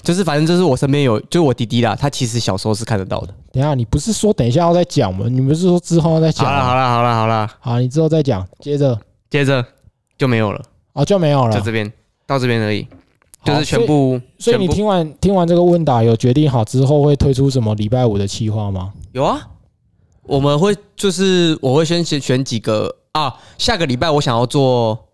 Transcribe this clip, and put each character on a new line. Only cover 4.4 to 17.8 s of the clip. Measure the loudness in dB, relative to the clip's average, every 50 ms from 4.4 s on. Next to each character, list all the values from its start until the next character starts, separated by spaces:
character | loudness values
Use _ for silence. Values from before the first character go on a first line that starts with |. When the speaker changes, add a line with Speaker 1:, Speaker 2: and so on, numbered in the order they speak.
| 0
Speaker 2:
一 | 2
下 | 2 2
要 | 2 4 2
再 | 2 0
讲 | 0 0 0 0 0 -2
吗？ | -4 -4 -2
你 | 0 0
不 | 0 0 0
是 | 2 2
说 | 2 2 0
之 | 0 0 0 2
后 | 2 2 2
要 | 2
再 | 2 0
讲 | 0 0 -2
吗？ | 0 0 0 0
Speaker 1:
好 | 0 2
啦， | 2 2 2 2
好 | 2
啦， |
好 | 2
啦， | 2 2 0
好 | 0
啦。 | 0 0 0 -2 -4 -8 _
Speaker 2:
好， | -6 -4 -2 -2
你 | -2
之 | 0 0 0
后 | 0 2
再 | 2 0
讲， | 0 0 -2 -4 -4 -10 -14 _
接 | -8 -6 -2
着。 | 0 0 0 0 -2 -8 _ _ _ _ _
Speaker 1:
接 | -2 0 0
着 | 0 0 -2 -4 -6 _ _ _ -20 _ _ _ _ _
就 | _ -2
没 | 0 0
有 | 0 0 -2
了。 | -4 -6 -12 -18 _ _ _ _ _
Speaker 2:
哦， | -4 0
就 | 2 2
没 | 2 2 2
有 | 2 2 2
了。 | 2 0
Speaker 1:
就 | 0 -2
这 | -2
边， | -2 -4 -4 -6 -10 _ _ _ _ _ _
到 | -4 -4
这 | -2 0
边 | 0 0 0
而 | 0 -2 -4
已。 | -4 -6 -10 -16 -20 _ _ _ _ _ _ -20 _
Speaker 2:
好， | _ -2 -2
Speaker 1:
就 | -2
是 | -2
全 | 0 0 0 2
部， | 2 2 2 2 0 -2 -4 -8 _ _
Speaker 2:
所 | _ -2 0
以， | 0
所 |
以 |
你 | 0 0
听 | 0 0 0 0
完， | 0 0 0 -2
Speaker 1:
全 | -4 -6
部。 | _
Speaker 2:
听 | 0 0 2
完 | 2 2
这 | 2 2
个 | 4 4
问 | 4 2 2 2
答， | 0 2 2 4
有 | 2 2
决 | 2 2 2 2
定 | 2 2 2
好 | 2 0 -2
之 | 0 0 0 2
后 | 4 4 4 4
会 | 2 2
推 | 2 2 0 2
出 | 2 0 2
什 | 2 0 0
么 | 0 -2
礼 | -2